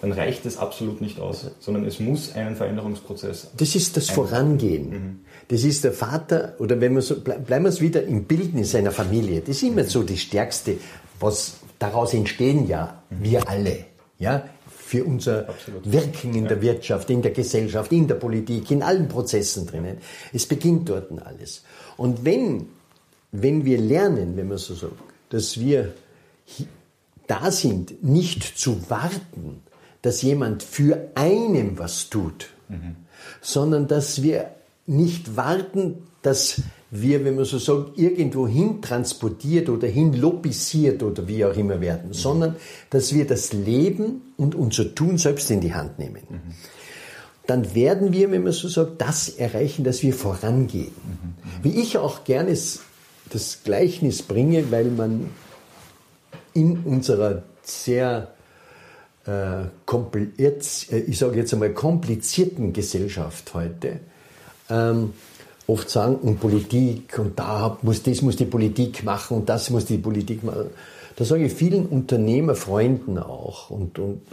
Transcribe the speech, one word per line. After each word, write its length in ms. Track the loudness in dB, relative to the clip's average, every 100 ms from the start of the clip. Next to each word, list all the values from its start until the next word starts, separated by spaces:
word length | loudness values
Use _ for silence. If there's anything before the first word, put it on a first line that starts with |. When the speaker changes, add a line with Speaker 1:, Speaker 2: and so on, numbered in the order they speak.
Speaker 1:
dann 100 | -4
reicht 340 | -2 -2 -4 -6
es 120 | -6
absolut 420 | -8 -6 -8 -6
nicht 220 | -8 -8
aus, 280 | -8 -8 -10 -12
sondern 240 | -6 -4 -4
es 160 | -4
muss 340 | -2 -2 -4 -8
einen 220 | -6 -4
Veränderungsprozess 960 | -4 -4 -6 -8 -10 -10 -8 -10 -12 -2
Speaker 2:
Das 200 | 0 2
ist 200 | 0 0
das 140 | 0
Speaker 1:
einleiten. 180 | 0 2
Speaker 2:
Vorangehen. 600 | 2 4 4 2 0 -2
Speaker 1:
Mhm. 300 | -8 -8 -12 -18 -20 -2
Speaker 2:
Das 160 | 2
ist 220 | 2 2 0
der 80 |
Vater, 640 | 0 -2 -4 0 0 0 -4
oder 220 | 0 2
wenn 120 | 4
wir 80 | 4
so, 140 | 2 -2
ble-, 240 | -4 -6
bleiben 240 | 0 2
wir 60 | 2
es 100 | 4
wieder 240 | 2 2
im 220 | 0 0 2
Bildnis 500 | 0 2 0 2 2
einer 160 | 2
Familie. 480 | 0 0 0 0 -2
Das 160 | -2 -2
ist 80 |
immer 200 | 0 2
Speaker 1:
Mhm. 40 | 2
Speaker 2:
so 160 | 0
das 160 | 0 -2
Stärkste, 560 | -2 -2 -2 -2 -4 -4 -8 -18 -20 -4
was 320 | -2 -2 -4 -10 -20 -6
daraus 340 | -4 0 0
entstehen 540 | 0 0 0 2 2 2
ja 340 | -2 -4 -10 -12
Speaker 1:
Mhm. 140 | -4
Speaker 2:
wir 240 | 0 2 0
alle, 380 | -2 -2 -2 -8 _ _ -6
ja, 240 | -2 -2 -4 -14 -20
für 360 | -20 -6 -2
unser 460 | 0 -2 0 -2 -4
Speaker 1:
Absolut. 420 | -10 -14 -10 0
Speaker 2:
Wirken 420 | 2 2 -4 -4
in 100 | -2
Speaker 1:
Ja. 60 | 0
Speaker 2:
der 120 | 2
Wirtschaft, 480 | 2 0 -2 -2 0
in 120 | 0
der 100 | 2
Gesellschaft, 600 | 0 0 0 0 -2 2
in 160 | 4 4
der 80 | 2
Politik, 560 | -2 -2 -2 -4 0
in 100 | 0
allen 280 | 4 2 2
Prozessen 580 | -2 -2 0 0 -4 -6
drinnen. 300 | -6 -8 -10 -14 -20 -8
Es 120 | -6 -2
beginnt 420 | 0 4 2 2
dort 240 | -4 -6 -12 -14
alles. 380 | -16 -16 -18 -20 -20 -20 -4
Und 260 | -2 0
wenn, 440 | 2 2 2 -2 -6 -16 _ _ _ _ _
wenn 320 | 0 2 4 4
wir 140 | 4
lernen, 580 | 4 4 4 2 0 -4
wenn 100 | -4
man 100 | -6
so 180 | -8 -10
sagt, 180 | -10 -12 -20 -20 _
dass 300 | -4 -4 -2
wir 340 | 2 2 0 -8 -20 _ _ _ _ -12
hi-, 100 | -12 -14 _ _ _ _ -6
da 240 | -2 0
sind, 500 | 0 0 0 -4 -4
nicht 560 | 2 4 4 -2 -6 -4
zu 320 | -2 -2 -2
warten, 680 | -4 -4 -6 -10 -12 -12 -14 -18 _ -20 _
dass 200 | -2 0
jemand 420 | 2 2 0 -2
für 460 | -6 2 4 4 0 0
einen 640 | 4 4 4 2 0 -2
was 320 | -6 -6 -4
tut, 380 | -2 -4 -6 -14 -20 -14
Speaker 1:
Mhm. 260 | -12 -10 -12 -18 -20 -20 -14
Speaker 2:
sondern 480 | -4 0 2 2 2
dass 340 | 2 0 0
wir 280 | 2 2 -2 -10 _ _ 0
nicht 500 | 2 4 2 -4 -2
warten, 600 | 0 0 -2 -2 -2 -4 -12 _
dass 400 | 0 2 0 -2 -6 -10 _
wir, 360 | -2 2 4 2
wenn 100 | 0
man 80 |
so 140 | 0 0
sagt, 400 | 2 2 0 2
irgendwo 500 | 2 4 0 0 2
hin 340 | 4 2 0
transportiert 880 | -4 -2 -2 -4 -4 -4 0 2 2
oder 220 | 0 0
hin 240 | 4 4
lobbyisiert 880 | 4 4 2 -2 -4 -2 2 4 2
oder 240 | 0 -2 -4
wie 160 | 0
auch 100 | 2 2
immer 260 | 0 0
werden, 280 | 0 -2 -4
Speaker 1:
Mhm. 40 |
Speaker 2:
sondern 420 | -4 0 2 2 -2 -10 -20 -2
dass 240 | 0 2
wir 140 | 2 2
das 240 | 0 0
Leben 680 | -2 2 4 4 2 -2 -4 -8 -2
und 180 | 0 2
unser 400 | 0 0 0 0
Tun 220 | 2 2
selbst 340 | 2 0 0
in 80 | 0
die 140 | 0
Hand 260 | -2 -6 -8
nehmen. 220 | -10 -12 -14
Speaker 1:
Mhm. 100 | -14 -14 -16 -20 -20 -20 -18 -18 -20 -20 -10 -2
Speaker 2:
Dann 300 | 0 2 4
werden 380 | 4 4 4
wir, 180 | 4 4
wenn 120 | 4
man 100 | 0
so 160 | 0 -2
sagt, 320 | 0 0 0
das 260 | -2 -2 -4
erreichen, 560 | -2 -2 0 0 0
dass 180 | 0 2
wir 120 | 2
vorangehen. 800 | 0 -2 -2 0 2 2 -2 -6 -10
Speaker 1:
Mhm. 160 | -12
Mhm. 520 | -10 -10 -12 -14 -4
Speaker 2:
Wie 180 | 0 0
ich 160 | 0 0
auch 260 | 0 -2
gerne 280 | 0 2 2
s-, 280 | 0 -2 -8 -14 -20 -20 -20 -10
das 340 | -6 -6 -6 0
Gleichnis 560 | 2 2 2 0 -2
bringe, 500 | -2 2 4 4 4
weil 140 | 2 2
man 440 | 0 0 -2 -4 -10 -18 -20 -20 -20 -20 -20 _ _ _ -20 -4
in 260 | 2 4 2 0
unserer 580 | 0 2 2 2 0 -6 -16
sehr, 640 | -14 -8 -2 0 0 -2 -6 -14 _ _ -20 -20 -20 -20 -20 _ -6
äh, 400 | -4 -2 -4 -6 -8 -4
kompl-, 460 | -2 -2 -2 -4 2
jetzt, 560 | 2 2 -4 -8 -2
äh, 60 | -2
ich 180 | 0 0
sage 200 | 2 2
jetzt 160 | 0
einmal 200 | 0 0
komplizierten 960 | 0 0 2 0 -2 0 2 2 0 -2
Gesellschaft 800 | -2 -2 -2 -2 -4 -6 -8 -10
heute, 460 | -6 -6 -6 -6 -8 -12 -20 -20 -20 -20 -20 -2
ähm, 420 | 2 2 2 0 -6 -16 -20 -20 -6 -2
oft 220 | -2 0
sagen, 260 | 0 2 2
und 240 | 2 2
Politik, 800 | 2 2 2 2 2 0 -6 -4
und 180 | -4 -2
da 400 | -4 0 -2 0
muss, 200 | 2 2
das 200 | 2 2
muss 160 | 2 2
die 80 | 2
Politik 580 | 2 2 2 -2 -2
machen, 340 | -4 -4 -2 -2
und 120 | 0
das 200 | 0 0
muss 160 | 0 0
die 120 | 0
Politik 460 | 0 -2 -2 -4
machen. 260 | -4 -4 -6 -10 -20 -20 -14 -4
Da 80 | 2
sage 200 | 4 2
ich 80 |
vielen 320 | 2 4 4 2
Unternehmerfreunden 1300 | 0 2 2 4 4 4 0 0 2 4 2 0 -4
auch, 520 | -6 -8 -10 -12 -10
und, 300 | -6 -6 -6
und 220 | -6 -6 -10